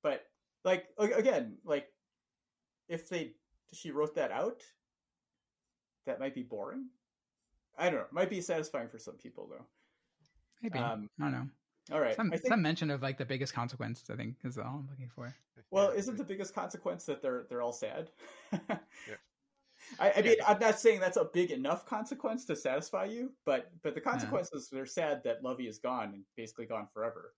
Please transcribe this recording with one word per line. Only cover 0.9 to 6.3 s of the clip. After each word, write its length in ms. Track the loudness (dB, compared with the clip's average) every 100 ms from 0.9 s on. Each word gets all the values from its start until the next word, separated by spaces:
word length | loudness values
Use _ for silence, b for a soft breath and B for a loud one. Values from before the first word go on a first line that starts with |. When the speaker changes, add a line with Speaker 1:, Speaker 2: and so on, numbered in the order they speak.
| 0
Speaker 1:
a-, 140 | 4
again, 440 | 6 6 4 0 -8
like, 220 | -2 -2 -2 _ _ _ _ _ _ _ _ _ -8
if 200 | -8 -4
they, 240 | -6 -6 -10 _ _ _
she 200 | -12 -6
wrote 220 | 0 0 0
that 140 | 0
out, 320 | 0 -2 -4 -18 _ _ _ _ _ _ _ _ _ _ _ _ _ -6
that 140 | -4
might 140 | -4